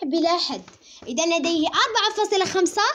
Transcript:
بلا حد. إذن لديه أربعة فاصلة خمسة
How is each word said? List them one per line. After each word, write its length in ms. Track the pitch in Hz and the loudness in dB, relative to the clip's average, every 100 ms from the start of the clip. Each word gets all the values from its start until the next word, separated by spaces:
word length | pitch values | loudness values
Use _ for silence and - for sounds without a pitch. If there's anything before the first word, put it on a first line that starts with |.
بلا 340 | 294 330 330 349 | -2 0 2 0
حد. 260 | 339 220 - - - - - | -2 -6 -12 -20 -20 -16 -8
إذن 300 | 254 330 330 | -4 0 0
لديه 300 | 330 330 302 | 0 0 0
أربعة 440 | 311 494 453 415 427 | 0 0 0 0 0
فاصلة 280 | 415 392 | 0 2
خمسة 380 | 370 381 359 415 453 | 2 2 0 2 0